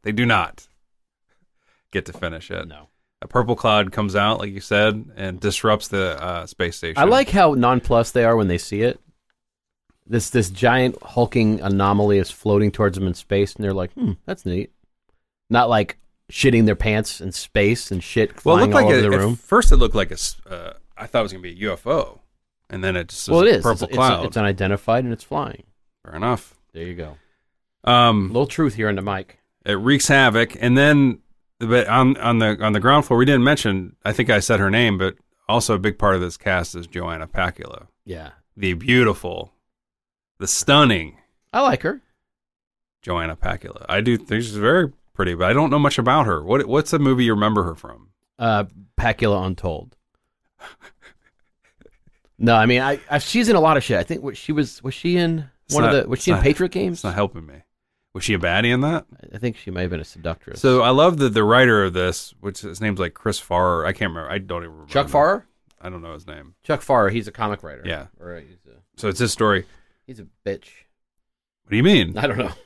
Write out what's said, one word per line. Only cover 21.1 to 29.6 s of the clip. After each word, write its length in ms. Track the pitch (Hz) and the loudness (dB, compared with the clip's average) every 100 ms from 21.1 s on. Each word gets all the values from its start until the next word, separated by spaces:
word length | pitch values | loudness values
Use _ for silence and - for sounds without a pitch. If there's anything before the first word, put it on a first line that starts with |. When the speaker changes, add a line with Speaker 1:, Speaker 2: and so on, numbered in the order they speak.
| 123 | -4
Speaker 1:
it 40 | |
was 80 | 104 | -4
gonna 80 | 92 | -8
be 100 | 90 | -16
a 40 | 85 | -8
U 160 | 104 | -6
F 120 | 92 117 | -6 -2
O, 340 | 156 98 - _ _ _ _ _ | -2 -4 -10 _ _ _ _ _
and 140 | 95 | -8
then 120 | 95 90 | -4 -4
it 140 | 85 | -6
just 180 | - - | -12 0
Speaker 2:
Well, 120 | 160 | 4
Speaker 1:
is 40 | 202 | 4
Speaker 2:
it 40 | 147 | 4
Speaker 1:
a 20 | |
Speaker 2:
is. 60 | |
Speaker 1:
purple 240 | 117 113 - | 2 -2 -2
Speaker 2:
It's, 80 | 123 | 0
Speaker 1:
cloud. 240 | 131 90 | 0 0
Speaker 2:
it's, 80 | 82 | -4
it's 100 | - | -2
unidentified 680 | 104 92 98 101 - 117 | -2 -2 -2 -2 -2 -2
and 80 | 123 | -2
it's 100 | 113 | -8
flying. 400 | - 151 123 - - _ _ _ - | -8 -8 -8 -12 -20 _ _ _ -18
Speaker 1:
Fair 100 | 78 | -8
enough. 400 | 113 117 - _ _ | -4 -4 -8 _ _
Speaker 2:
There 100 | 82 | -16
you 120 | 87 87 | -14 -12
go. 220 | 78 73 _ _ _ _ _ _ - | -14 -16 _ _ _ _ _ _ 2
Speaker 1:
Um, 400 | 123 120 107 95 | 4 4 4 0
Speaker 2:
A 80 | |
little 120 | 117 139 | -2 -4
truth 280 | - 151 107 | -2 -2 -2
here 120 | 107 | -4
on 60 | 98 | -4
the 60 | |
mic. 380 | 98 95 92 _ _ _ | -6 -8 -10 _ _ _